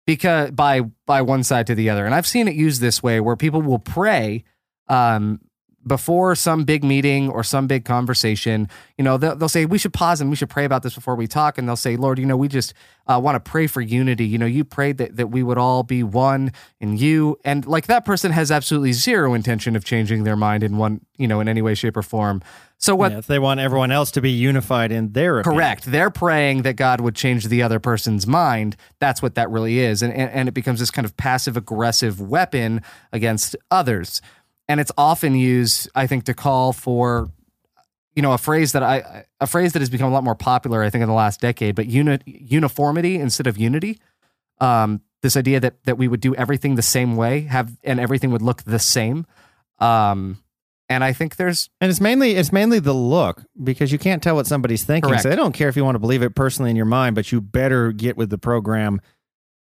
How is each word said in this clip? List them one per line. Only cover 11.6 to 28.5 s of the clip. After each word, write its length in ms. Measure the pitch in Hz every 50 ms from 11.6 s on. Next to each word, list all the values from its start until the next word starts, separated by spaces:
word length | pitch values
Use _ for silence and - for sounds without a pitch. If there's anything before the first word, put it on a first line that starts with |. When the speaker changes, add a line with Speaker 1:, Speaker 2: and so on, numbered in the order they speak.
| 127 120
Speaker 1:
they'll 60 | 120
say, 220 | 113 - 131 117
"Lord, 240 | 120 131 135 131 131
you 60 | 131
know, 100 | 135 131
we 100 | 127 139
just, 260 | 143 139 131 117 - - - - - _ _ _ -
uh, 120 | 127 123
wanna 200 | 123 147 160 180
pray 260 | - - - 160 160
for 140 | 151 - 131
unity. 440 | 120 107 117 123 131 131 123 107 117
You 140 | 107 107 117
know, 80 | 117
you 180 | 117 120 143 151
prayed 340 | 135 - - 139 143 143 131
that, 180 | 123 - -
that 120 | 113 120 107
we 140 | 117 131 127
would 160 | 120 123 120
all 240 | 123 127 127 127 123
be 220 | 120 131 123 120
one 480 | 104 98 123 131 135 135 135 135 131 127 - - - _ -
in 160 | 107 104 104
you." 400 | 104 127 151 156 156 151 151 151 - -
And, 220 | 143 143 143 127
like, 200 | 135 156 160 -
that 180 | - 233 240 226
person 260 | - 202 175 - 185
has 220 | 160 160 160 139 156
absolutely 400 | 147 135 - 156 147 139 131 123
zero 420 | 120 - - 233 202 151 131 123
intention 400 | 117 104 120 117 107 - 123 113
of 100 | 107 -
changing 380 | - 123 113 110 104 113 110 107
their 140 | 107 107
mind 260 | 107 107 107 107 107 107
in 140 | 104 104 107
one, 220 | 110 107 107 104 - _ _ -
you 80 | 135
know, 140 | 113 110 104
in 80 | 107 110
any 140 | 110 113 110
way, 120 | 110 107
shape, 220 | - - 117 107
or 60 | 110 101
form. 400 | - - 110 104 101 98 95 - - - - - _ _ _
So 160 | - - 196
what 180 | 185 - - 104
Speaker 2:
Yeah, 60 | 107
if 80 | 110
they 120 | - 143 139
want 200 | 135 135 135 135
everyone 300 | 135 135 131 135 127 127
else 220 | 135 147 147 - -
to 80 | 139
be 100 | 123 135
unified 600 | 123 120 123 135 139 135 - - 131 120 117 110 113
in 200 | 113 110 107 104
their 260 | 127 160 180 156 117
opinion. 200 | 101 175 156 156
Speaker 1:
Correct. 260 | 196 143 104 - -
They're 260 | 131 123 147 180 208
praying 520 | 175 - 175 175 160 151 147 139 135 131 123
that 120 | 135 127
God 260 | - 139 131 127 120
would 140 | 120 120 110
change 320 | - - 131 123 117 104
the 160 | 110 120 120 120
other 160 | 113 113 110
person's 480 | - 127 117 107 - 117 107 101 95
mind. 500 | 104 139 170 175 147